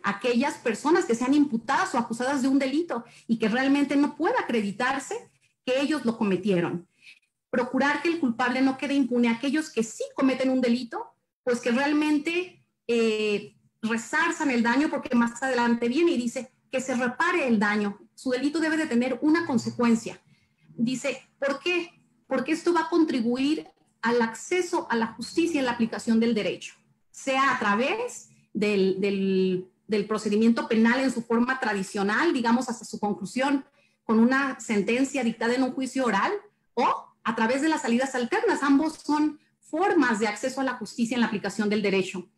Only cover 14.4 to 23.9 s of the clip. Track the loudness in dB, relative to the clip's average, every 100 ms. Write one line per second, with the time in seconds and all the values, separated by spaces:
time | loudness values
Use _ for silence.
14.4 | 0 2 2 2 0 -2 0 0 0 -2
15.4 | -2 0 0 0 0 2 2 2 -2 -6
16.4 | -10 _ _ -6 -2 -2 -2 0 0 0
17.4 | 2 2 2 0 -2 -6 -14 -10 -4 -2
18.4 | -2 0 0 0 0 0 0 0 2 2
19.4 | 2 -2 -2 0 2 2 -2 -14 _ _
20.4 | _ _ -14 -4 -2 -2 -4 -6 -12 _
21.4 | -4 -2 -2 -2 -2 -10 _ _ -4 -4
22.4 | -2 -2 0 0 2 2 2 2 0 0
23.4 | 0 -2 -4 _ _